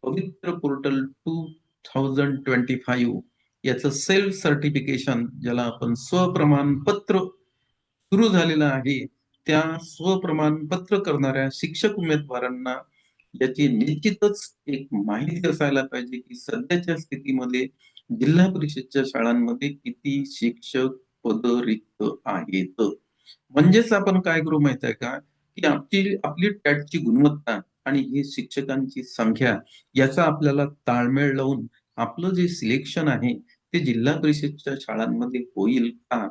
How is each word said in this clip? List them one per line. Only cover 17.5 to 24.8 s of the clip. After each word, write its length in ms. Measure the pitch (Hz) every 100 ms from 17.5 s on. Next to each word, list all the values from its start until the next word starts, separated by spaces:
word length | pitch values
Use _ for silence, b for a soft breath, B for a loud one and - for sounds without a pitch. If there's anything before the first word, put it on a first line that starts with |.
| 127 127 _ b b _ 113
जिल्हा 280 | 131 160 185
परिषदच्या 500 | 185 147 131 - 139 135
शाळांमध्ये 640 | 123 117 120 117 120 143
किती 540 | 143 123 120 143 139 135
शिक्षक 720 | - 117 117 - 131 131 131 _ _
पद 220 | 120 110 120 120 117
रिक्त 380 | 110 _ _ 107 - -
आहेत. 560 | 95 98 95 90 - 104 - _ _ b b _
म्हणजेच 440 | 135 170 208 226
आपण 260 | 208 202 185
काय 200 | 180 165
करू 180 | 156 151
माहित 240 | 143 123